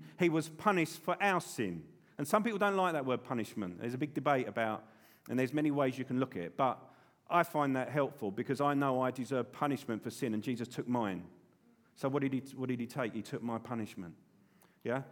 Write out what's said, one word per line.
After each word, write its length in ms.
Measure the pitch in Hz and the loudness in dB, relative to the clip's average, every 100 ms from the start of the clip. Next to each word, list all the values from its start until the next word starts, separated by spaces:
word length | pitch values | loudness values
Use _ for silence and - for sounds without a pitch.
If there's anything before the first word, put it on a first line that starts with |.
| - - | -10 2
he 120 | 175 | 4
was 180 | 160 156 | 4 0
punished 560 | - 214 185 156 - | 0 4 4 2 -2
for 180 | - 175 | -4 2
our 200 | 202 180 | 4 2
sin. 420 | - - 101 85 78 - - - | 0 -2 -2 -2 -8 -18 -14 -6
And 80 | 147 | 2
some 160 | 214 | 2
people 180 | 233 202 | 2 2
don't 180 | 208 196 | 2 4
like 160 | 185 | 2
that 120 | 156 135 | 2 0
word 180 | 120 - | -2 -2
punishment. 560 | 123 104 - 95 87 | -4 -2 -4 -6 -4
There's 120 | 120 | -6
a 40 | 127 | -4
big 160 | 147 | -4
debate 340 | 147 139 139 117 | 0 2 4 2
about, 380 | 110 110 107 - - - - - | 0 0 -2 -8 -20 -20 -20 -4
and 80 | 123 | 0
there's 160 | 131 | 2
many 180 | 151 156 | 2 2
ways 260 | 143 135 127 | 4 2 0
you 80 | 127 | -2
can 160 | 123 | 0
look 160 | 131 95 | 0 -2
at 60 | |
it, 120 | 85 - | -4 2
but 240 | 131 - - - - _ - | 2 2 -6 -20 -20 _ 0
I 140 | 175 | 2
find 320 | 165 151 139 131 | 2 2 2 2
that 140 | 120 | 2
helpful 420 | 143 135 - 104 | 2 0 0 -4
because 280 | 98 117 135 | -2 -2 2
I 140 | 143 | 2
know 280 | 139 139 127 | 4 2 2
I 100 | 127 | 0
deserve 400 | 123 120 131 117 | -2 -2 -2 -2
punishment 520 | - 147 131 - 110 | -2 0 0 -2 -4
for 60 | - | -4
sin 240 | - 131 | -4 -2
and 80 | 107 | -2
Jesus 260 | 117 120 117 | -2 -4 -4
took 200 | - 120 | -6 -2
mine. 360 | 123 107 90 87 - _ _ _ _ _ - | 0 0 -2 -8 -18 _ _ _ _ _ -4
So 140 | 139 | -2
what 120 | 143 | 0
did 120 | 139 | 0
he, 80 | 131 135 - | -2 -4 -6
what 140 | 127 | -2
did 100 | 123 | -2
he 80 | 120 | -4
take? 260 | 143 117 | -2 -2
He 80 | 110 | -4
took 220 | 101 135 | -6 -6
my 140 | 117 113 | -4 -4
punishment. 580 | 117 117 107 - 87 - _ _ _ _ - _ | -4 -6 -6 -8 -12 -14 _ _ _ _ -20 _
Yeah? 180 | 120 127 139 | -4 -2 -4